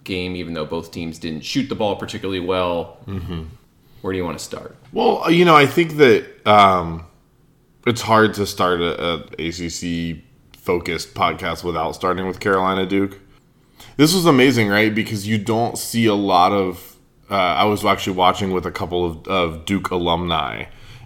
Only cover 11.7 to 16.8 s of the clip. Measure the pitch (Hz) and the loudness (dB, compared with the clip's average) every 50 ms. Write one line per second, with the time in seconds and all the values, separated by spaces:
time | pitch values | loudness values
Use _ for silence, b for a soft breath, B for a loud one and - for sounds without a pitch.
11.7 | 85 82 82 80 78 - - 92 90 90 95 95 90 - - 104 95 95 92 95 | -4 -2 -4 -4 -6 -4 -2 -2 -2 -2 -4 -6 -6 -4 -2 0 0 0 0 0
12.7 | 95 95 92 92 98 98 98 98 - - - _ _ _ _ _ _ _ _ _ | 0 -2 -2 0 0 0 0 -2 -4 -12 -20 _ _ _ _ _ _ _ _ _
13.7 | B B B B B - 143 156 175 190 165 170 147 127 123 139 123 120 110 101 | B B B B B 2 2 2 2 2 2 4 4 6 6 4 4 2 2 2
14.7 | 101 104 110 110 107 110 110 - 110 101 95 104 110 110 98 110 110 110 120 110 | 2 2 2 2 0 -2 -4 -4 -4 -6 -4 -2 -2 -2 -2 -2 -2 -2 -2 -4
15.7 | - - - - - 117 113 110 104 101 101 98 95 98 90 95 101 101 95 92 | -6 -8 -10 -6 -2 0 2 2 2 2 0 2 4 4 4 4 4 2 -2 -2
16.7 | 87 85 | -4 -8